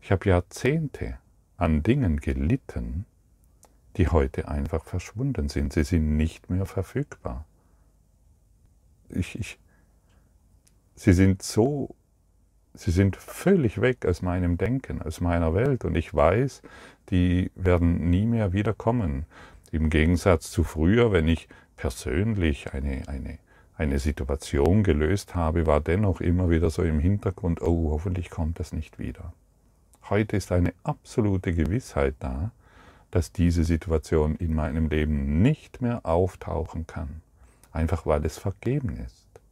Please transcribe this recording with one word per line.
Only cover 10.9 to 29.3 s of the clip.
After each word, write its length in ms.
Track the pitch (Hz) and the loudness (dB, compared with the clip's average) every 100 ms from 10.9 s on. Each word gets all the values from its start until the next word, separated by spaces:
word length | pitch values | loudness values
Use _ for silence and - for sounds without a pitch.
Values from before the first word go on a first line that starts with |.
| - | -2
sie 180 | - | 4
sind 300 | 90 95 95 | 6 6 4
so, 500 | - - 120 147 - - _ _ _ _ _ _ _ | -2 0 2 0 -6 -12 _ _ _ _ _ _ _
sie 180 | - - | -10 -2
sind 260 | 85 98 92 | 2 2 0
völlig 640 | - - - 190 123 101 | -12 -4 2 4 2 0
weg 240 | 123 123 - | -2 0 -2
aus 160 | 87 | -2
meinem 360 | 90 90 87 87 | -2 -2 0 0
Denken, 440 | 95 135 - 85 | 0 -2 -6 -10
aus 200 | - - | -8 -4
meiner 320 | 85 85 82 | 0 2 2
Welt. 320 | 82 131 127 87 | 2 0 0 -2
Und 100 | 82 | -2
ich 180 | - | -2
weiß, 480 | 73 76 101 135 - - - - - - | 4 4 4 0 -4 -20 -20 -20 -20 -2
die 420 | 92 90 87 92 - | 2 2 2 0 -2
werden 540 | 92 87 85 85 82 | 2 4 4 2 2
nie 160 | 87 110 | 2 2
mehr 280 | 117 104 | 0 0
wiederkommen. 720 | 95 104 104 - 123 95 67 78 - - - - | 0 -2 -2 0 0 -2 -4 -8 -14 -20 -20 -8
Im 180 | 80 78 | -2 2
Gegensatz 600 | 78 78 87 - 85 - | 4 4 4 4 2 2
zu 120 | - | -2
früher, 480 | 78 - 80 110 120 | -2 2 2 4 4
wenn 160 | 95 78 | 4 2
ich 200 | 82 - - _ - | 0 -2 -20 _ -8
persönlich 1000 | - - - 69 107 101 82 71 - | -8 -6 -4 -2 0 0 0 0 -6
eine, 340 | 69 69 67 - | -6 -6 -6 -8
eine 320 | 69 62 69 _ _ _ - | -10 -10 -12 _ _ _ -4
eine 220 | 76 69 | -2 0
Situation 840 | 67 73 - 71 - 71 78 101 | -2 -4 -4 -6 -2 2 4 4
gelöst 520 | 101 73 78 101 - 90 | 4 2 2 -2 -4 -2
habe, 300 | 80 82 80 | 0 0 2
war 160 | 73 | 2
dennoch 400 | 76 87 107 78 | 2 0 0 0
immer 280 | 82 87 87 | 0 2 2
wieder 200 | 82 85 | 2 2
so 140 | 80 | 0
im 160 | 87 78 | -2 0
Hintergrund, 640 | 80 101 - - 90 82 | 0 0 -2 -4 -4 -2
„Oh, 300 | - 85 80 | 0 0 0
hoffentlich 380 | 80 90 90 87 | -2 -4 -6 -8
kommt 300 | - 80 82 | -6 -6 -4
das 120 | 82 | -8
nicht 280 | 82 78 - | -8 -10 -10
wieder.“ 340 | - - 90 | -12 -10 -14